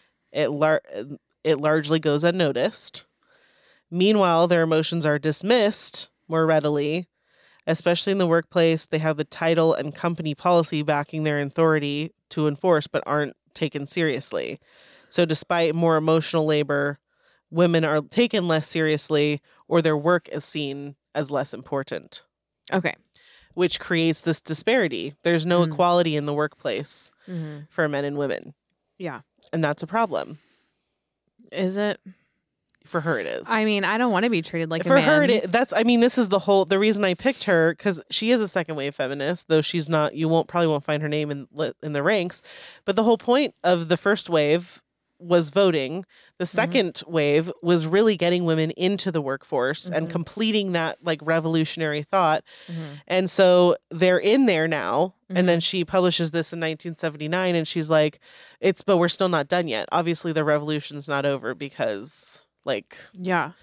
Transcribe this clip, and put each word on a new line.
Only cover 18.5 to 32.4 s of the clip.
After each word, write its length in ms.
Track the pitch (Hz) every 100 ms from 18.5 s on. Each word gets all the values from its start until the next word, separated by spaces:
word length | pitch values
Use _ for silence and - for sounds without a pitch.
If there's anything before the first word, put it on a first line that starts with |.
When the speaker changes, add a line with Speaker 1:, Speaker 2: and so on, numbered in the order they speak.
| 160 -
Speaker 1:
seriously, 720 | 165 156 151 - 151 147 147 - _ -
or 120 | 170
their 140 | 160 151
work 320 | 151 175 -
is 140 | 151
seen 520 | - 151 143 139 143 139 _ 143
as 160 | 143
less 220 | 143 139
important. 680 | 110 - 139 135 90 - - - _ _ _ -
Speaker 2:
Okay. 200 | 190 170 - _ _ _ _ _
Speaker 1:
Which 260 | - 180 -
creates 400 | - 170 165 156
this 220 | - 156
disparity. 720 | - 156 - 254 175 110 123 -
There's 220 | 170 170 165
no 160 | 175
Speaker 2:
Mm. 60 | 165
Speaker 1:
equality 440 | 151 175 175 165 147
in 80 | 147
the 80 |
workplace 760 | 147 151 - 143 104 147 - - _ -
Speaker 2:
Mm-hmm. 340 | 175 156 147 151
Speaker 1:
for 180 | - 156
men 160 | 143
and 140 | 143 143
women. 360 | 139 - - - _ _ _ _
Speaker 2:
Yeah. 240 | 175 127 - _ _
Speaker 1:
And 100 | 165
that's 180 | 151 147
a 60 | 165
problem. 520 | 220 220 110 67 156 _ _ _ _ _ _ _ _ _ _ _
Speaker 2:
Is 260 | 160 185 196
it? 220 | 208 - 185 - _ _